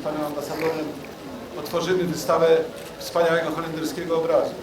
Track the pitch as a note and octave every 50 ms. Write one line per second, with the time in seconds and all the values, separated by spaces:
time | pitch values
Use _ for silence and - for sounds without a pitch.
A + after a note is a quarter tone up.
0 | - D3+ D3+ D3+ D3+ D3 D3 C#3+ C#3 - D#3 D#3 D#3+ D#3+ D#3+ D#3 D3 C#3 - -
1 | - - - - - C3 - - - - - C3 D3 - - E3+ F3 F3+ F#3+ F3+
2 | E3+ D3 D3+ - - - E3 E3 E3 E3 D#3+ D#3+ D#3 - - - - - - -
3 | - - - F3 E3+ E3 E3 E3+ E3 D#3 D3+ D#3+ E3+ E3 D#3+ D#3 D3 C#3+ - F3
4 | E3+ E3+ E3 D#3+ D#3+ E3 D#3+ C#3+ A#2 A2 A2 -